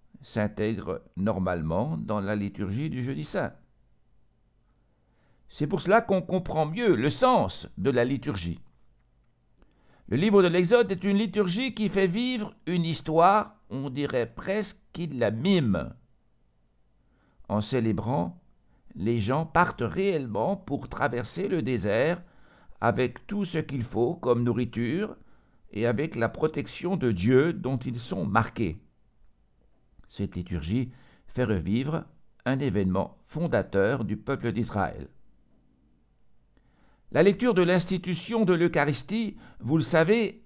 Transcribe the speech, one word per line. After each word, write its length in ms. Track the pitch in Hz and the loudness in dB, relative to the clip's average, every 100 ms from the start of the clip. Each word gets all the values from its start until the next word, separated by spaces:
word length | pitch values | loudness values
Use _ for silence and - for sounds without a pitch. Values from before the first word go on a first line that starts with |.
| _ - | _ -20
s'intègre 800 | - 113 104 - 107 107 - - - - | -8 -4 -2 -2 -4 -4 -6 -8 -10 -4
normalement 800 | 101 95 92 87 80 87 143 165 | -2 0 0 -2 -2 -2 -2 -4
dans 240 | - 104 | -4 -4
la 160 | 98 107 | -2 -4
liturgie 540 | 101 - 95 110 160 | -4 -6 -6 -4 -6
du 120 | 127 | -6
Jeudi 220 | 123 143 | -6 -6
Saint. 280 | 151 196 127 - _ _ _ _ _ _ _ _ _ _ _ _ _ _ _ _ _ _ - | -6 -4 -6 -8 _ _ _ _ _ _ _ _ _ _ _ _ _ _ _ _ _ _ -16
C'est 180 | - 151 | -6 -2
pour 140 | 175 | 0
cela 200 | 170 220 | 2 2
qu'on 220 | - 185 | 4 0
comprend 440 | 180 180 180 143 151 | 0 -2 -2 -2 -2
mieux 280 | 190 233 | 2 2
le 160 | 120 139 | 4 2
sens 580 | - 254 226 98 - - - | 4 4 4 2 -4 -12 -4
de 140 | 101 | 0
la 140 | 120 | 2
liturgie. 560 | 123 139 120 98 85 - - _ _ _ _ _ _ _ _ _ - _ _ _ - | 2 0 -4 -6 -6 -8 -12 _ _ _ _ _ _ _ _ _ -20 _ _ _ -4
Le 100 | 120 | 0
livre 260 | 208 202 | 6 6
de 60 | 180 | 6
l'Exode 440 | 175 175 240 190 | 4 4 4 4
est 120 | 190 | 0
une 120 | 196 202 | 2 2
liturgie 580 | 220 196 185 190 262 | 2 0 0 0 -2
qui 140 | - 208 | -2 -2
fait 180 | 196 190 | 2 2
vivre 480 | 202 247 254 214 - - | 0 -2 -4 -6 -8 -4
une 180 | 180 | -2
histoire, 720 | 165 151 160 160 180 208 208 - - | -2 -4 0 6 6 6 0 -10 -12
on 200 | 135 135 | -8 -6
dirait 420 | 131 143 127 113 | -4 -2 -2 -2
presque 460 | - 190 208 202 - _ | -6 -4 -4 -4 -12 _
qu'il 260 | - 170 131 | -8 -6 0
la 120 | 107 | 0
mime. 640 | 110 175 180 117 87 64 - _ _ _ _ _ _ _ _ _ _ _ _ _ - - | 2 4 4 4 2 -2 -12 _ _ _ _ _ _ _ _ _ _ _ _ _ -18 -4
En 140 | 107 | -4
célébrant, 800 | 104 131 110 101 104 147 175 - _ _ _ _ - | 0 0 2 0 -2 -2 -4 -8 _ _ _ _ -18
les 240 | - 104 117 | -4 -2 0
gens 280 | 101 139 160 | 0 -2 2
partent 340 | 165 175 - | 2 2 0
réellement 760 | 113 170 196 160 123 101 139 196 | -4 -2 0 -2 -2 -2 0 -2
pour 320 | - 143 - | -4 -8 -6
traverser 600 | - 139 120 113 165 202 | -2 -2 -2 -6 -6 -2
le 140 | 170 | -2
désert 600 | 131 117 101 110 151 175 - - - - - - | 0 0 2 2 2 -2 -8 -20 -20 -20 -20 -2
avec 460 | 117 113 123 - - | 0 2 0 -4 -8
tout 200 | 202 202 | -4 -2
ce 120 | 160 | -4
qu'il 260 | - 131 | -4 -6
faut 300 | 113 104 120 | -4 0 0
comme 300 | - 127 120 | 0 0 2
nourriture 720 | 120 113 120 113 120 170 208 - - - _ _ - | 2 0 -2 -2 -2 -2 -4 -10 -20 -20 _ _ -12
et 140 | 104 117 | -2 0
avec 280 | 120 156 | 0 -2
la 140 | 117 113 | -2 -2
protection 680 | - 156 147 - - 180 190 | 0 -2 -2 -8 -6 -4 0
de 140 | 123 | 0
Dieu 440 | 90 104 131 165 | 2 4 6 4
dont 240 | - 127 131 | 0 -4 -4
ils 220 | 131 117 | -6 -8
sont 260 | - 98 101 | -6 -4 0
marqués. 560 | 107 - - 90 78 - _ _ _ - _ _ _ _ _ _ - - | 0 0 -2 -4 -6 -14 _ _ _ -20 _ _ _ _ _ _ -20 -14
Cette 280 | - 98 90 | -8 -6 -6
liturgie 560 | 87 85 78 120 120 - - _ - | -6 -6 -2 -2 -2 -10 -20 _ -8
fait 180 | 123 | -2
revivre 600 | 123 95 87 113 143 160 - - - _ | 0 0 0 -2 -2 -6 -8 -18 -20 _
un 140 | 123 131 | -2 0
événement 580 | 139 98 92 95 - - | 0 0 2 0 -2 -8
fondateur 800 | _ 151 165 117 - 98 101 135 | _ -6 0 0 0 2 2 0
du 120 | 95 107 | -4 -6
peuple 360 | 131 131 113 | -6 -4 -2
d'Israël. 560 | 104 120 104 76 - 65 - - _ _ _ _ _ _ _ _ _ - - _ _ _ _ - _ - | -2 -2 -2 -2 -6 -14 -18 -20 _ _ _ _ _ _ _ _ _ -20 -20 _ _ _ _ -20 _ -2
La 100 | 135 | 4
lecture 320 | 190 202 247 | 4 4 2
de 80 | 185 | 4
l'institution 800 | 175 180 165 185 175 175 - 226 | 4 2 2 -2 -2 -6 -2 0
de 80 | 185 | 2
l'Eucharistie, 840 | 175 170 160 143 127 - 220 214 - - - | 4 2 2 0 -2 -4 -4 -4 -8 -16 -10
vous 180 | 117 160 | 0 0
le 40 | |
savez, 600 | - 160 165 226 208 - | 4 4 6 4 2 -4